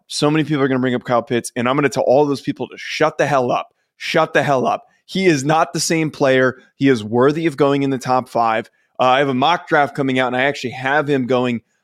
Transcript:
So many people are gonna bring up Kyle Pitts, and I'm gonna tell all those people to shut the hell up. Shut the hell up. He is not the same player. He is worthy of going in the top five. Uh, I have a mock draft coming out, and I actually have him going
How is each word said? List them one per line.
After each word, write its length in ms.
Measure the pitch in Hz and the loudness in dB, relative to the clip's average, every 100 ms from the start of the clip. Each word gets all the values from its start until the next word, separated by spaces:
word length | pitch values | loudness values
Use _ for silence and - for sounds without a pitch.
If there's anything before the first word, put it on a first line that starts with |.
| _ | _
So 220 | - 151 | -2 0
many 140 | 156 | 2
people 180 | 143 147 | 0 0
are 40 | 135 | 0
gonna 120 | 131 | 0
bring 140 | 127 | 0
up 100 | 123 | -2
Kyle 200 | - 120 | 0 0
Pitts, 280 | 117 120 - 127 | 0 -4 -4 -4
and 120 | 120 | -2
I'm 80 | 143 | 0
gonna 140 | 139 | 0
tell 140 | 135 | 0
all 220 | - 135 147 | 2 2 2
those 160 | 135 | -2
people 260 | - - 123 | -6 -8 -10
to 100 | - | -12
shut 400 | - - 156 160 | -12 -2 -2 0
the 80 | 143 | 0
hell 260 | 139 123 | 0 0
up. 220 | 151 - _ _ _ | -2 -6 _ _ _
Shut 360 | - 165 160 | -4 0 0
the 100 | 160 | 0
hell 240 | 135 131 113 | 2 0 0
up. 180 | 101 - _ _ | -4 -8 _ _
He 200 | 190 185 | 0 2
is 180 | 147 | 2
not 300 | 139 156 165 | 2 0 0
the 60 | 165 | -2
same 320 | - 165 151 | -2 -2 -2
player. 500 | - 135 131 127 - _ _ | 0 2 4 2 -2 _ _
He 140 | 135 | 2
is 140 | 120 | 2
worthy 440 | 104 120 139 156 165 | 0 2 2 2 -2
of 100 | 135 | 0
going 240 | 143 143 | 2 2
in 60 | 139 | 0
the 80 | 131 | -4
top 320 | 127 127 - | 0 -2 0
five. 400 | 117 113 110 110 _ _ - | -2 0 0 -4 _ _ -2
Uh, 40 | 127 | 2
I 140 | 131 | 2
have 100 | 139 | 2
a 40 | |
mock 340 | 127 147 175 - | 0 0 0 0
draft 280 | 156 139 - | 0 0 0
coming 240 | 135 131 | -2 0
out, 80 | 127 | 0
and 100 | 127 | 0
I 60 | |
actually 260 | 139 143 123 | -2 -2 -8
have 380 | - 135 147 143 | -6 -2 -2 0
him 160 | 139 120 | -2 0
going 360 | 127 123 117 - _ | 0 0 -4 -8 _